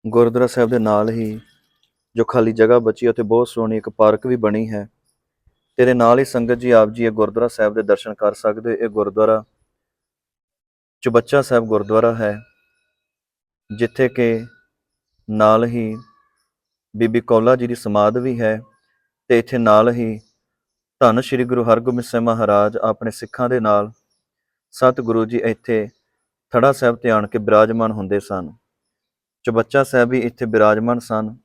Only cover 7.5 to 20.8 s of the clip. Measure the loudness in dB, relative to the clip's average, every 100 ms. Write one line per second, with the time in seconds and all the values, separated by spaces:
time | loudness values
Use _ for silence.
7.5 | -2 -2 -2 0 -2 -2 -4 -4 -2 -6
8.5 | -4 -6 -4 -4 -4 -4 0 0 0 -4
9.5 | _ _ _ _ _ _ _ _ _ _
10.5 | _ _ _ _ _ 0 0 2 -2 2
11.5 | -2 0 -4 0 2 2 0 -4 -6 _
12.5 | _ _ _ _ _ _ _ _ _ _
13.5 | _ _ -6 -6 -2 -2 0 -2 -2 -8
14.5 | _ _ _ _ _ _ _ -8 2 4
15.5 | 4 0 -4 -8 -10 _ _ _ _ _
16.5 | _ _ _ _ -4 -2 -2 2 2 4
17.5 | 0 -2 -6 -4 0 0 0 -4 -2 -2
18.5 | -4 -8 _ _ _ _ _ 0 0 0
19.5 | -2 4 4 4 0 -6 -8 _ _ _
20.5 | _ _ _